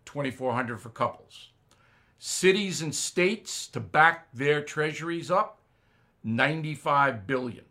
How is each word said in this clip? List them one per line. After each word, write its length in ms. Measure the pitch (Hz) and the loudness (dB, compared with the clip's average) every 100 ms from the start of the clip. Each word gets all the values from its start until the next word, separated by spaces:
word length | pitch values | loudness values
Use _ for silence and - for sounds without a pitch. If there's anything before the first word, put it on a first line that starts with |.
| - | -12
twenty-four 480 | 143 135 - 127 | -6 -6 -4 -2
hundred 260 | 120 120 117 | -2 -4 -8
for 100 | 120 | -12
couples. 600 | - 120 - - - - _ _ _ _ _ _ _ | -4 -4 -4 -18 -20 -20 _ _ _ _ _ _ _
Cities 640 | - - 180 190 196 143 | -8 2 4 4 2 -2
and 140 | 156 - | -4 -4
states 720 | - - 180 220 - - - | -4 0 0 0 -6 -10 -8
to 140 | 120 | -10
back 460 | 107 151 160 - - | -2 6 6 4 -10
their 280 | 113 143 147 | -4 0 0
treasuries 680 | 147 151 156 143 165 170 139 | -2 -4 -4 -4 -6 -6 0
up, 300 | 185 - - _ _ _ _ _ _ | 0 0 -6 _ _ _ _ _ _
ninety-five 1040 | 110 117 139 160 156 143 156 143 139 117 98 | -4 2 2 0 -4 -4 2 4 4 0 -4
billion. 380 | 131 127 98 - | -4 -4 -10 -18